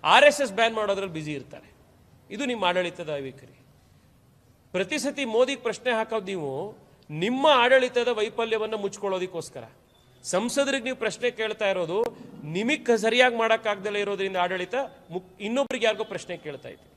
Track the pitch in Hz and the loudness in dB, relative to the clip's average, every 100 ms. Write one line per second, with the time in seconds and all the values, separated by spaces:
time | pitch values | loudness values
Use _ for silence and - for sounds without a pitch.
0 | 147 214 294 285 269 190 226 220 208 196 | 8 8 8 6 -2 2 0 2 -2 -2
1 | 196 160 151 143 127 - - _ _ _ | -4 -8 -8 -10 -10 -20 -20 _ _ _
2 | _ - _ 202 277 233 185 180 175 170 | _ -20 _ -6 -4 0 2 2 -2 -6
3 | 160 147 135 127 - - - _ _ _ | -8 -6 -8 -12 -20 -20 -20 _ _ _
4 | _ _ _ _ _ _ _ 180 190 302 | _ _ _ _ _ _ _ -4 -2 -2
5 | 262 277 262 220 254 277 226 208 254 226 | -2 -4 -2 2 2 0 -4 -4 -2 -2
6 | 220 220 190 190 143 135 196 - - _ | -2 -4 -4 -6 -4 -6 -8 -12 -20 _
7 | _ 151 196 254 311 269 240 262 254 240 | _ -4 -2 2 6 6 8 6 4 0
8 | 240 220 220 220 226 220 220 220 202 196 | 0 0 -2 -2 -2 -2 -2 -4 -6 -4
9 | 202 185 180 175 156 135 113 _ _ _ | -4 -2 -4 -6 -10 -14 -18 _ _ _
10 | _ _ - 180 233 277 277 269 240 262 | _ _ -2 -2 0 0 0 0 -2 -4
11 | 220 - 240 233 220 214 208 185 165 190 | -6 -2 -4 -2 -6 -2 -2 0 0 0
12 | 240 - - - 147 170 226 302 - 226 | -2 -4 -18 -14 -8 -2 0 0 2 2
13 | 214 247 254 233 226 220 220 208 208 208 | 4 4 4 4 2 2 0 -4 -4 -2
14 | 202 196 196 185 180 185 180 247 269 - | -2 -2 -2 0 0 -2 -4 -4 -6 -10
15 | - 170 - - 208 247 277 254 220 202 | -10 -10 -10 -10 -4 -2 0 2 0 0
16 | 214 185 - 175 151 135 117 - - | -6 -8 -10 -10 -10 -12 -14 -18 -20